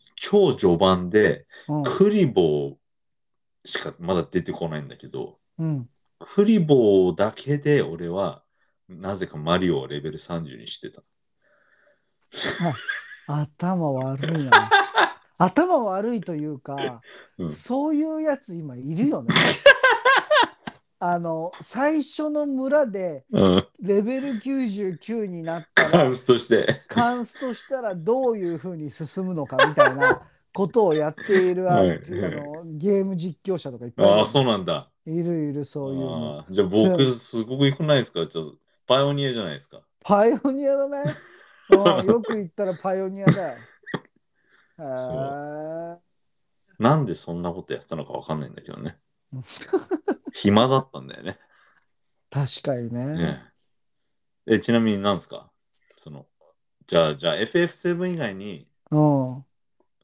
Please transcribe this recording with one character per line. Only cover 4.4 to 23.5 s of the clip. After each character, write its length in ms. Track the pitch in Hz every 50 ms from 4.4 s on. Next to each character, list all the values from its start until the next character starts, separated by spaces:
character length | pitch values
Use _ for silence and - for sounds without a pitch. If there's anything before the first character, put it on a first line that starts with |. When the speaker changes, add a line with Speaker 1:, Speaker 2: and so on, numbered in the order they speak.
Speaker 1:
て 100 | - 92
こ 160 | 78 - 85 80
な 100 | 78 76
い 60 | 71
ん 60 | 65
だ 80 | - -
け 100 | - -
ど、 320 | - 65 - - - _ _ _ _ -
Speaker 2:
う 60 | 160
ん。 260 | 156 151 131 120 - _ _ _ _ _ _
Speaker 1:
ク 240 | - - - 202 208
リ 160 | 220 220 202
ボ 520 | 160 151 143 127 113 104 98 95 92 90
ー 40 | 82
だ 160 | - 101 110 -
け 240 | - - 135 147 143
で 240 | 143 147 147 127
俺 280 | - - 82 82 87 85
は、 340 | 87 98 95 82 - - _ _ _ _ _ _ _ _ _ -
な 260 | 92 80 95 98 101
ぜ 120 | 92 92 -
か 100 | - 78
マ 200 | 76 82 87 90
リ 140 | 92 87
オ 100 | 78 67
を 60 | 65 67
レ 140 | 73 73
ベ 100 | 71 78
ル 80 | 76 78
三 260 | - - 87 82 82
十 120 | 69 64 55
に 100 | 57 -
し 120 | - -
て 100 | - -
た。 120 | - - _ _ _ _ _ _ _ _ _ _ _ _ _ _ _ _ _ _ _ _ _ _ _ _ _ _ - - - - - - 175 165 131 - - - - - - - - - - -
Speaker 2:
あ、 140 | 143 151 151
頭 480 | 147 _ - 175 180 190 175 160 147
悪 500 | 135 131 131 131 135 135 139 156 165 156
い 40 | 139 254
な。 200 | - - 403 - 415 392 403 - - 415
Speaker 1:
<laughs> 400 | 339 - - - _ _ _ -
Speaker 2:
頭 400 | 170 185 - 285 349 370 349 277
悪 360 | 226 196 185 196 214 240 247
い 60 | 214
と 140 | 160 - 165
い 100 | 151 151
う 140 | 156 147 131
か、 420 | - - 139 139 139 135 120 113 - - - - - _ _ -
Speaker 1:
う 80 | 180
ん。 60 | 160
Speaker 2:
そ 360 | 151 - - - 247 269 294 311
う 80 | 311
い 100 | 294 311
う 160 | 311 311 311
や 160 | 311 311 277 277
つ 160 | - 214 175
今 220 | 170 156 139 123
い 200 | 123 131 147 160
る 120 | 175 247 294
よ 160 | 262 156 117
ね。 100 | - -
Speaker 1:
<laughs> 60 | - - - - - - 571 508 508 - 508 453 440 - - 554 427 - - 605 539 453 - - _ _ - - _ _ _ _ _
Speaker 2:
あ 200 | 185 175 175 175
の、 320 | 170 165 160 160 165 180 - -
最 420 | 165 - - 233 277 302 320 302
初 280 | - - - - 302 302
の 160 | 302 302 294
村 400 | 285 269 262 262 262 294 302 285 226
で 380 | 190 196 185 175 151 131 - _
Speaker 1:
う 260 | 240 - 98 92